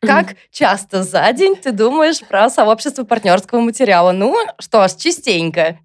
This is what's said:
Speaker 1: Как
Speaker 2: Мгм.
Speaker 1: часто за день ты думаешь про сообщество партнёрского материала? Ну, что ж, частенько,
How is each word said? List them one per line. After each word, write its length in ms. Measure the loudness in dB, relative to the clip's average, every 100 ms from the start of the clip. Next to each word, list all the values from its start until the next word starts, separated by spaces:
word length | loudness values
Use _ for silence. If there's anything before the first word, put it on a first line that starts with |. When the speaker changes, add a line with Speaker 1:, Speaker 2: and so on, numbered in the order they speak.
Speaker 1:
Как 240 | 0 0 0
Speaker 2:
Мгм. 80 | -6 _
Speaker 1:
часто 500 | -2 -2 -2 -4 -6
за 300 | -2 0 0
день 220 | 2 0 0
ты 160 | -4
думаешь 480 | -2 0 2 0 0
про 260 | -4 0 2
сообщество 540 | 2 2 2 -2 -8 -4
партнёрского 540 | -2 0 0 0 -2
материала? 500 | -2 0 2 4 2
Ну, 240 | 2 0 -2 -4 -10
что 280 | -2 2 2
ж, 40 | 0
частенько, 840 | -4 -4 -2 -4 -2 -2 -2 -4